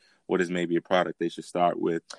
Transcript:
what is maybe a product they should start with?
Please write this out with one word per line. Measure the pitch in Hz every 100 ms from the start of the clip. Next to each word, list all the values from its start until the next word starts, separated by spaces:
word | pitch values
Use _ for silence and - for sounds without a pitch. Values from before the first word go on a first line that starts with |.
| _ _ -
what | 92
is | 87
maybe | 90 85 85
a |
product | - 92 82 -
they | 85
should | -
start | - 87 87 -
with? | 90 82 -